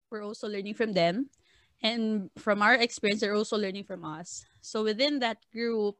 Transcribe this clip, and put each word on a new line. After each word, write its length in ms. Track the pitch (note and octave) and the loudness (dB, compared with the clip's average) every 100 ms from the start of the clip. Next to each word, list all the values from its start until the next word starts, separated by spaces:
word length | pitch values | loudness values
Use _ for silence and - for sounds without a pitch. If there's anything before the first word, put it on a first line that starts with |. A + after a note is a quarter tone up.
| _ | _
we're 120 | A3 G#3 | -10 -10
also 240 | A3+ A3 | -8 -6
learning 240 | G3+ G3+ G#3+ | -6 -6 -2
from 160 | A3 | 0
them. 400 | F3+ E3+ F#3+ C#4 _ _ _ _ _ | 4 2 2 -4 _ _ _ _ _
And 480 | A3 A#3 A3 G#3+ F#3 - | -2 0 0 -2 -4 -6
from 240 | - G3+ | 0 4
our 160 | G#3 A#3+ | 6 6
experience, 480 | A#3 - G#3 G#3 | 4 0 0 2
they're 100 | G#3 | 2
also 220 | G#3 G#3+ A3 | 0 0 0
learning 320 | G3 G3 - | -2 -4 -10
from 160 | F#3 | -10
us. 400 | D#3+ D#3 F3 - - _ | -10 -10 -12 -16 -18 _
So 240 | - A3 | -8 -2
within 400 | G#3+ G#3+ C#4+ C#4+ | -2 2 2 2
that 160 | A#3+ G#3+ _ A3 | 0 -2 _ -6
group 400 | A#3 A3+ G#3 G3+ | -2 0 0 -4